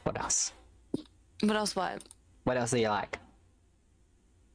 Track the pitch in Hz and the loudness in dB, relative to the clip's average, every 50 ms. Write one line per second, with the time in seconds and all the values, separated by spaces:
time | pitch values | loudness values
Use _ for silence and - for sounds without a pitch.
0 | - - - - - - - - - - - - - - - - - - - - | -4 -4 -4 -4 -2 0 0 0 0 -2 -6 -12 -20 -20 -20 -20 -10 -8 -8 -8
1 | - - _ _ _ _ - - - 214 214 214 214 202 - 190 180 - 101 101 | -8 -12 _ _ _ _ -4 0 0 2 2 2 0 -2 -2 -2 -2 -2 -4 -8
2 | - - - _ _ - - - - 127 123 123 120 117 127 120 110 107 104 98 | -12 -16 -20 _ _ -20 -20 -6 -2 0 0 0 0 2 2 2 4 4 2 0
3 | - - - - - - - _ - _ _ _ _ _ _ _ _ _ _ _ | -2 -4 -8 -12 -12 -16 -20 _ -20 _ _ _ _ _ _ _ _ _ _ _
4 | _ _ _ _ _ _ _ _ _ _ | _ _ _ _ _ _ _ _ _ _